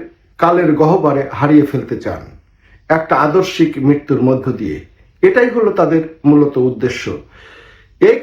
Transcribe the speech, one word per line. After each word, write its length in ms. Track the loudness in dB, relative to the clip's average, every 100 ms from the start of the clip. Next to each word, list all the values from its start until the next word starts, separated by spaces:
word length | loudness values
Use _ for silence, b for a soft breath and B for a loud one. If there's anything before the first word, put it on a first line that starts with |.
| -8 _ _ -2
কালের 320 | 0 2 2 2
গহ্বরে 420 | 2 2 0 -2 -4 -4
হারিয়ে 300 | 2 4 4
ফেলতে 260 | -2 -6 -8
চান 180 | -8 -10 -12 -20 _ _ _ _ -2
একটা 240 | -2 0 0 2
আদর্শিক 440 | 0 0 -2 -2 0 0
মৃত্যুর 340 | 0 -2 0 0
মধ্য 180 | 0 -4 -6
দিয়ে, 180 | -8 -10 -14 _ _ _
এটাই 260 | 2 2 2
হলো 160 | 0 0 0
তাদের 220 | 0 0 -4 -2 2
মূলত 260 | 4 2 0 -2
উদ্দেশ্য। 340 | -2 -6 -6 -10 -12 b b b b b b b 0
এই 180 | 2 2